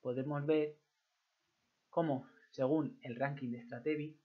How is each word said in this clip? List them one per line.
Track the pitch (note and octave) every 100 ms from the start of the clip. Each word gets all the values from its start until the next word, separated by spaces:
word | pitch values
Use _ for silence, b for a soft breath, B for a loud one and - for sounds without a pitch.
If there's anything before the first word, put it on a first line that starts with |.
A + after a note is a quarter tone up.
Podemos | C3 B2 C3+ D3 C#3+
ver | D#3 D3+ D3+ _ _ _ _ _ _ _ _ _ _ _
cómo, | - E3 C3+ B B B
según | - C3 D#3 - -
el | C3+ A#2
ranking | C3+ C#3+ B2
de | A#2+
Stratevi | - B2 C3+ D3+ D3+ -